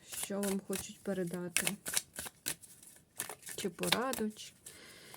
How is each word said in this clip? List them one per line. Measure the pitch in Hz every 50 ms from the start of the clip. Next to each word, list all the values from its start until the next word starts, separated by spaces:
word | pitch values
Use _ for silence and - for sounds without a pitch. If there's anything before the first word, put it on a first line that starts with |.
| -
Що | - - - - - 196 196
вам | 202 196 196 196 -
хочуть | - 196 - - - 208 - -
передати? | 202 196 185 185 175 185 180 175 175 175 - - - 202 - - - - - - - - - - - - - - - - - - - - - - - - - - - - - - - - - - - -
Чи | - - 190
пораду, | 170 - 175 175 180 202 247 269 262 - 214 214 214
чи... | - - - - - - - - - - - - - - - -